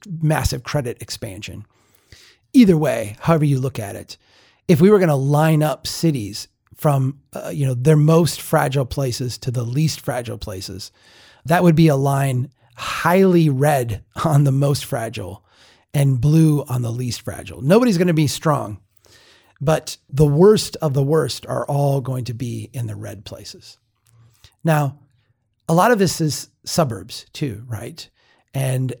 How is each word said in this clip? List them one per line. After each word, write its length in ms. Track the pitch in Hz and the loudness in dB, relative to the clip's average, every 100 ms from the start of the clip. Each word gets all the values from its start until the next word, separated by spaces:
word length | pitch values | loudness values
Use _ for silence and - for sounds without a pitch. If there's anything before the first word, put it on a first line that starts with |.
| 202 160 | -14 -4
massive 400 | 156 147 - 135 | -2 0 -2 -4
credit 400 | - 147 120 - | -6 -6 -6 -10
expansion. 640 | - - 113 95 104 92 104 _ _ _ _ - - _ _ | -14 -12 -12 -12 -14 -16 -18 _ _ _ _ -20 -20 _ _
Either 240 | 269 208 160 | 6 6 6
way, 380 | 147 117 104 110 | 2 -2 -6 -4
however 240 | - 165 | 0 2
you 160 | 147 135 | 2 0
look 180 | 131 - | -2 -6
at 180 | 101 101 | -10 -12
it, 200 | - - _ _ _ _ - | -16 -20 _ _ _ _ 0
if 140 | 156 | 4
we 80 | 185 | 6
were 100 | 208 | 6
gonna 160 | 180 | 4
line 480 | 139 135 143 160 156 | 2 2 2 4 2
up 240 | 151 131 - | 0 -2 -8
cities 640 | - 165 135 101 101 - _ _ | -2 -2 -2 -6 -12 -16 _ _
from, 460 | - 151 139 131 143 _ | -4 0 2 0 -4 _
uh, 160 | - - | -12 -10
you 140 | 165 135 | -4 -2
know, 80 | |
their 240 | 123 131 156 | 0 4 6
most 420 | 151 160 175 - | 6 4 2 -2
fragile 460 | - 156 143 135 131 | -2 -2 0 -2 -4
places 500 | - 135 113 123 - | -4 -6 -4 -8 -8
to 140 | - | -6
the 120 | 120 | -6
least 380 | 117 135 156 - | -4 -2 -2 -2
fragile 380 | - 127 117 113 | -6 -8 -8 -12
places, 520 | - 95 - 92 - _ _ _ - _ | -12 -12 -12 -14 -16 _ _ _ -20 _
that 180 | 131 175 | -2 2
would 140 | 175 160 | 4 6
be 120 | 160 | 4
a 80 | 135 | 4
line 540 | 139 139 139 127 127 _ _ - | 0 0 -2 -2 -6 _ _ -14
highly 720 | - - 160 185 190 175 160 | -10 -4 2 4 6 4 4
red 520 | 131 147 143 117 95 - - | 2 2 0 -2 -6 -10 -6
on 200 | 160 143 | 0 2
the 80 | 143 | 2
most 340 | 135 143 139 - | 2 0 -2 -6
fragile 580 | 127 113 113 95 - _ _ _ _ _ | -8 -8 -10 -12 -14 _ _ _ _ _
and 260 | 147 139 127 | 0 2 2
blue 460 | 147 160 160 147 | 2 4 4 2
on 160 | 131 127 | -2 -4
the 100 | 120 | -4
least 300 | 117 123 - | -6 -8 -8
fragile. 400 | - 90 - 82 | -10 -12 -14 -6
Nobody's 380 | 131 208 254 175 | 2 4 4 2
gonna 160 | 180 | 2
be 120 | 160 147 | 2 0
strong, 520 | - 165 139 107 101 _ _ _ _ _ _ _ _ | 0 -2 -2 -4 -12 _ _ _ _ _ _ _ _
but 360 | 143 151 - - _ | -2 -2 -4 -16 _
the 180 | 139 151 | 2 2
worst 500 | 143 196 214 - - | 6 6 6 0 -6
of 100 | 156 | -2
the 120 | 135 | 0
worst 420 | 139 156 - - - | 0 0 0 -6 -8
are 180 | 123 120 | -6 -4
all 340 | 143 143 139 | -2 0 0
going 240 | 127 127 | -4 -6
to 100 | 117 | -8
be 340 | 113 120 113 107 | -8 -8 -8 -10
in 160 | - 117 | -10 -10
the 80 | 104 | -10
red 280 | 104 101 | -14 -16
places. 540 | - - - 185 - - _ _ _ _ _ _ _ _ | -16 -18 -18 -20 -20 -20 _ _ _ _ _ _ _ _
Now, 340 | 165 151 143 - _ _ _ _ _ _ - | -2 0 -2 -6 _ _ _ _ _ _ -2
a 60 | |
lot 180 | 165 208 | 2 4
of 80 | 233 | 4
this 200 | 185 - | 0 0
is 280 | 156 - - _ | -4 -4 -10 _
suburbs 640 | - - 127 104 104 - - | -6 -2 -2 -4 -12 -18 -18
too, 300 | - 143 101 123 | -10 -8 -8 -12
right? 420 | 110 120 165 - _ _ _ _ | -12 -12 -16 -20 _ _ _ _
And 400 | 135 135 127 131 - | -6 -4 -2 -4 -8